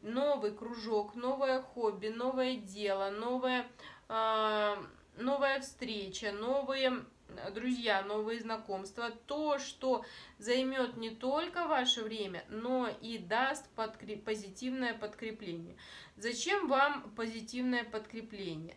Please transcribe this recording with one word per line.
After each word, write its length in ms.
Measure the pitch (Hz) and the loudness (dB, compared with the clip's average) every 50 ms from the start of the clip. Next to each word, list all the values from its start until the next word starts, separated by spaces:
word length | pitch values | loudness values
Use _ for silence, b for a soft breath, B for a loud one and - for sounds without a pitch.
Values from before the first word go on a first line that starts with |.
| - | -8
новый 500 | 214 233 254 285 294 285 233 208 208 214 | -2 0 2 4 4 4 4 2 0 -2
кружок, 640 | - 220 233 240 226 214 226 226 208 208 208 - | -4 -6 -8 -8 -6 -2 0 2 2 0 0 -4
новое 460 | 240 240 254 277 262 277 262 262 262 | -2 -2 0 0 2 2 4 2 2
хобби, 480 | 262 - - 247 233 214 196 185 208 214 | 0 -4 -2 0 0 0 0 0 -2 -4
новое 480 | 226 233 247 254 262 262 254 254 262 | -2 0 0 2 2 2 2 2 0
дело, 540 | 226 196 185 190 208 208 202 196 190 196 196 | -2 -6 -8 -6 -2 0 2 2 2 0 0
новое, 600 | 202 214 226 240 254 254 254 254 254 247 247 247 B B B B B B B - | -2 -2 0 0 0 2 2 2 2 2 0 -2 B B B B B B B -4
а, 760 | 220 226 220 220 220 220 220 214 214 214 208 208 208 202 - - - - - - - - | 0 2 4 4 4 4 4 4 4 4 4 4 2 0 -4 -10 -14 -20 -20 -16 -8 -2
новая 420 | 233 262 285 277 277 269 269 277 | 0 2 4 4 4 4 4 2
встреча, 720 | 262 - - - 254 240 214 208 196 185 190 - 226 208 202 | -2 -6 -8 -8 -6 -4 -4 -4 -4 -4 -6 -4 -4 -4 -2
новые, 540 | 208 220 240 269 277 262 247 269 269 262 | -2 0 2 2 2 2 2 2 4 4
м, 200 | 254 254 247 - - - - - - - - 123 202 196 | 4 2 0 -4 -8 -16 -20 -20 -16 -12 -10 -8 -8 -6
друзья, 500 | 220 240 254 247 240 233 214 202 190 196 | -2 0 0 0 2 4 4 4 4 4
новые 380 | 202 208 214 214 220 233 233 | 2 0 0 0 0 -2 -2
знакомства. 680 | 214 226 220 214 220 - 196 190 196 196 - 233 233 233 226 - - | -2 -4 -4 -4 -4 -4 -4 -4 -4 -6 -6 -4 -4 -4 -6 -8 -6
То, 320 | - 285 302 302 302 285 269 | -4 -2 0 2 2 2 2
что 460 | 254 - - - 262 262 247 214 B B B B B B B - | 0 -4 -8 -2 2 2 2 2 B B B B B B B -6
займёт 580 | 208 226 247 262 262 262 269 262 247 240 233 | 0 2 2 4 4 2 2 2 0 0 -2
не 140 | 233 226 226 | -4 -6 -6
только 580 | 226 - 254 254 277 302 339 349 - 349 339 302 | -6 -2 0 2 2 2 2 0 0 -2 2 4
ваше 340 | 311 262 254 254 - 240 220 | 4 4 4 4 2 2 0
время, 420 | 214 226 214 202 185 180 165 - - | -2 -2 -2 -4 -4 -4 -6 -8 -8
но 400 | 208 220 233 247 254 254 247 220 | -6 -4 0 2 2 2 2 0
и 300 | - - - 226 233 208 | -2 -4 -6 -6 -6 -6
даст 500 | 175 175 214 240 254 269 294 - - - - | -2 0 2 2 4 2 0 -2 -6 -8 -4
подкре-, 400 | - 220 214 - - - 202 208 | -4 -4 -4 -4 -8 -10 -8 -8
позитивное 800 | 208 - 226 214 208 196 190 190 - 247 254 254 262 254 240 220 | -6 -4 -2 -2 -2 -4 -8 -8 -6 -4 -2 0 0 0 0 0
подкрепление. 840 | 220 214 208 - - 226 220 214 220 208 180 170 170 165 175 180 B B B B B B B B | -2 -4 -8 -6 -6 -8 -8 -6 -6 -6 -6 -6 -6 -6 -10 -14 B B B B B B B B
Зачем 500 | - 208 233 240 240 - 339 403 403 359 | -6 -4 -4 -2 -2 0 2 2 2 4
вам 440 | 254 269 269 277 294 285 262 - 220 - | 4 6 6 6 6 4 0 -6 -8 -6
позитивное 720 | - 226 226 226 226 220 226 - 247 247 254 247 240 233 | -4 -4 -4 -4 -6 -8 -6 -4 0 2 2 2 2 0
подкрепление? 920 | 226 214 214 214 - - 226 220 - 214 196 196 175 160 156 165 170 - | 0 -4 -6 -6 -6 -8 -10 -10 -10 -8 -6 -6 -6 -4 -6 -8 -10 -6